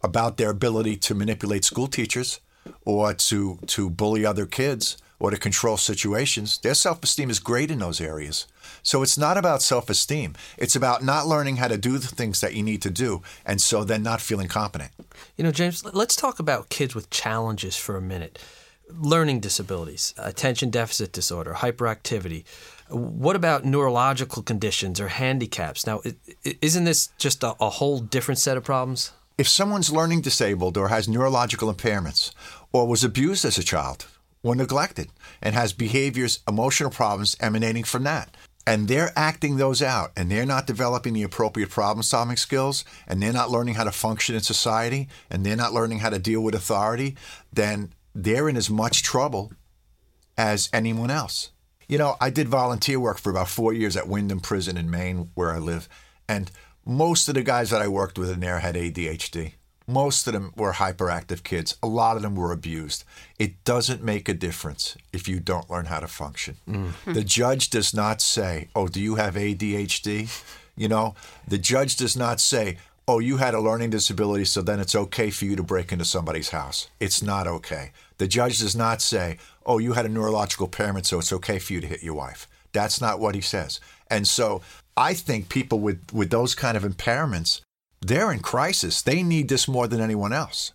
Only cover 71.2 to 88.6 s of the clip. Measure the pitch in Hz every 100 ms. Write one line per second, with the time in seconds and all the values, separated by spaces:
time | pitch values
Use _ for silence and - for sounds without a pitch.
71.2 | - - - 98 87 127 135 - 123 127
72.2 | 120 113 - 131 104 90 - _ - 120
73.2 | 117 135 131 110 110 113 117 110 - 101
74.2 | 104 101 98 - 90 101 95 107 101 -
75.2 | 107 98 98 98 85 92 87 90 82 92
76.2 | 82 80 76 80 69 - - _ 101 -
77.2 | 104 98 87 85 - 76 67 - - _
78.2 | 95 113 123 120 107 104 113 113 - 110
79.2 | 87 82 - - - 120 117 120 110 110
80.2 | 110 107 101 - 92 - 104 98 90 90
81.2 | 82 92 - 98 - 92 76 82 82 76
82.2 | 65 - - _ _ 107 107 - 117 104
83.2 | 107 101 90 101 76 - - - _ 110
84.2 | 101 - 110 101 - - _ - 135 175
85.2 | - 117 92 135 131 110 104 90 - 110
86.2 | 95 113 123 - 131 110 98 92 - 120
87.2 | 156 92 80 - - _ _ _ 92 131
88.2 | 214 127 85 123